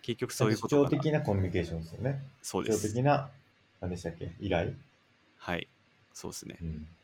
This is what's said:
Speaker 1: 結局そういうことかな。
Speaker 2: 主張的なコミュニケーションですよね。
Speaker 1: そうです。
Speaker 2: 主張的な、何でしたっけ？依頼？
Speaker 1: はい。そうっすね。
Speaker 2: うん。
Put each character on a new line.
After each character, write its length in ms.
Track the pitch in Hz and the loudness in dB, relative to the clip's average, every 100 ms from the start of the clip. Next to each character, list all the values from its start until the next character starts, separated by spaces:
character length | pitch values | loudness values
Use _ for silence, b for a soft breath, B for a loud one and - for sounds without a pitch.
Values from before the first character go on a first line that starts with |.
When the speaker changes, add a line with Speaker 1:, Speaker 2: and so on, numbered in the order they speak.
Speaker 1:
結 160 | - 117 | -6 -4
局 120 | 120 | -4
そ 160 | - 113 | 2 2
う 40 | |
い 20 | |
う 60 | 107 | 2
こ 100 | 110 | 4
と 60 | 147 | 4
か 80 | |
な。 40 | 143 | 6
Speaker 2:
主 100 | 147 | 4
張 40 | |
的 100 | 156 | 2
な 100 | 151 | 2
コ 120 | 151 | 2
ミ 80 | 101 | 2
ュ 40 | 92 | 2
ニ 40 | |
ケ 100 | 90 | 0
ー 20 | 82 | 0
シ 60 | |
ョ 60 | 82 | -4
ン 40 | |
で 60 | 82 | -8
す 40 | |
よ 80 | - | -4
ね。 200 | 120 139 - - | -4 -4 -8 -14
Speaker 1:
そ 200 | - 95 | -4 -2
う 20 | |
で 80 | - | 2
す。 80 | 104 | 0
Speaker 2:
主 100 | 104 | 2
張 40 | 113 | 2
的 80 | |
な、 260 | 139 143 - - _ _ _ _ | 4 4 0 -14 _ _ _ _
何 80 | 92 | -6
で 60 | 90 | -4
し 60 | |
た 60 | - | -6
っ 60 | 80 | -8
け？ 160 | 92 82 | -10 -6
依 100 | 98 | 0
頼？ 240 | 87 101 - - _ _ _ _ _ | 2 2 -4 -16 _ _ _ _ _
Speaker 1:
は 180 | - 87 | -4 -4
い。 140 | - _ _ _ _ | -6 _ _ _ _
そ 160 | - - | -14 -12
う 20 | |
っ 20 | |
す 140 | - - | -12 -14
ね。 120 | - | -10
Speaker 2:
う 40 | 82 | -8
ん。 220 | 76 78 - | -8 -12 -18